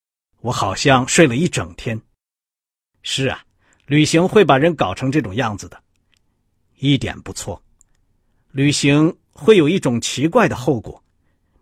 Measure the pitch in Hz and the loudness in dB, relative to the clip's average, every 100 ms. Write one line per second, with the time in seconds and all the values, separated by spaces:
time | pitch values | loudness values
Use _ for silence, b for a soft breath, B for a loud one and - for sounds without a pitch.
0 | _ _ _ _ 117 120 101 95 147 127 | _ _ _ _ -8 -4 -4 -2 2 2
1 | 127 - 160 117 175 - 87 82 - 113 | 2 4 4 2 -4 -4 -8 -12 -10 -10
2 | - _ _ _ _ _ _ _ _ _ | -12 _ _ _ _ _ _ _ _ _
3 | - - 135 82 _ _ _ _ _ 143 | -10 -6 -4 -6 _ _ _ _ _ 0
4 | 151 165 180 214 165 135 156 160 98 95 | 2 2 2 4 4 4 4 0 -4 -2
5 | 131 151 113 98 120 101 90 - _ _ | -2 -2 -4 -4 -6 -6 -12 -20 _ _
6 | _ _ _ _ _ _ _ _ 139 139 | _ _ _ _ _ _ _ _ -2 -2
7 | 98 - - - - 87 _ _ _ _ | -2 -10 -14 -14 -12 -14 _ _ _ _
8 | _ _ _ _ _ 135 143 139 143 147 | _ _ _ _ _ -2 -2 0 2 2
9 | 156 - _ - - 214 147 185 139 120 | 2 -2 _ -4 4 6 4 0 -2 -4
10 | - - 151 240 190 101 123 110 - - | -4 -4 -2 2 0 0 -4 -4 -6 -18
11 | _ _ _ _ _ _ | _ _ _ _ _ _